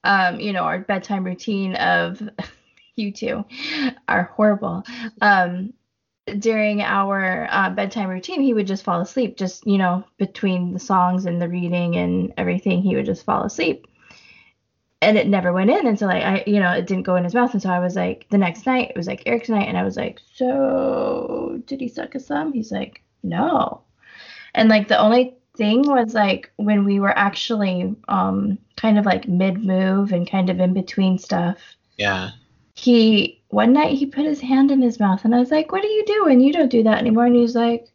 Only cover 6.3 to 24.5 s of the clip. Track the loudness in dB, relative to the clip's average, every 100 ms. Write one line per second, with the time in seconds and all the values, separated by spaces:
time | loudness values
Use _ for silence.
6.3 | -2 0 0 0 0 0 0 0 0 -2
7.3 | -2 -2 0 0 -2 -4 -4 -6 -6 -8
8.3 | -2 0 0 -2 -4 -2 -2 -2 -4 -4
9.3 | -4 -8 -6 0 2 2 0 -6 _ -6
10.3 | -2 -2 -2 -4 -6 -2 2 2 0 -2
11.3 | -4 -4 -4 -2 -2 -2 -2 0 -2 -2
12.3 | -4 -4 -2 0 0 0 -2 -2 -6 -4
13.3 | -2 -4 -4 -4 -4 _ _ _ -20 -20
14.3 | -20 _ _ _ _ _ _ 2 4 2
15.3 | 0 0 2 2 2 2 0 0 0 0
16.3 | -2 0 2 2 0 -2 -4 0 -2 0
17.3 | 0 0 0 -2 -2 -2 -2 -4 -6 _
18.3 | 0 0 -2 -2 -2 -2 -6 -8 -6 -4
19.3 | -4 0 -2 0 -2 -4 -4 -8 -10 _
20.3 | -4 -2 0 0 0 -2 -2 -2 -4 -6
21.3 | -6 -6 -10 -10 -8 -8 -10 -12 -12 -6
22.3 | -4 -4 -6 -6 -8 -8 -14 _ _ -6
23.3 | -2 0 0 -2 -6 _ _ -20 -20 -20
24.3 | -20 -6